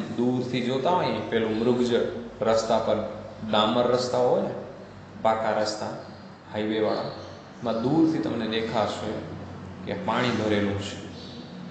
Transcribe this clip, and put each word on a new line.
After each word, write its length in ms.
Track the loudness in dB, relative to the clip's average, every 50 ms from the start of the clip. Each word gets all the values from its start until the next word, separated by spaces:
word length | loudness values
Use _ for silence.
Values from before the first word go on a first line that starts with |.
| -2 -4 -2
દૂરથી 460 | 0 2 2 2 0 0 0 -2 0
જોતા 280 | 0 0 0 2 2 2
હોઈએ, 300 | 2 4 2 0 -2 -2 -2 0
પેલું 280 | 0 2 2 2 2 2
મૃગજળ 420 | 4 4 4 4 4 4 4 2 2 0 -2 -6 -8 -8 -4 0
રસ્તા 360 | 2 4 4 4 4 4 2 2
પર, 180 | 4 2 2 0 0 -4 -6 -8 -10 -12 -12 -8 -4 2
ડામર 360 | 4 4 4 6 4 4 4
રસ્તા 320 | 4 4 2 2 2 2 4
હોય 240 | 4 4 4 4
ને, 120 | 2 0 -4 -6 -8 -10 -12 -14 -16 -16 -16 -16 -16 -16 -6 0
પાકા 400 | 2 2 2 2 2 0 2 2
રસ્તા, 240 | 0 0 -2 -4 -6 -6 -6 -8 -10 -12 -14 -16 -16 -16 -18 -18 -12 -8
હાઈવેવાળા, 500 | -4 -2 0 0 2 2 2 2 2 0 -2 -6 -8 -10 -12 -14 -14 -16 -16 -16 -10 -4
એમાં 200 | -2 -2 0 2
દૂરથી 360 | 2 2 4 6 6 6 4 2
તમને 280 | 0 -2 -2 -2 -2
દેખાશે 680 | 0 0 -2 0 0 2 2 2 2 0 -4 -4 -4 -4 -6 -6 -8 -10 -10 -10 -12 -12 -12 -12 -12 -12 -10 -6
કે 60 | -6 -6 -4 -2
પાણી 260 | 0 0 2 2 2
ભરેલું 480 | 2 2 2 2 2 2 2 0 0 -2
છે. 180 | -4 -6 -8 -10 -12 -12 -12 -12 -12 -12 -14 -14 -14 -14 -14 -12 -10 -8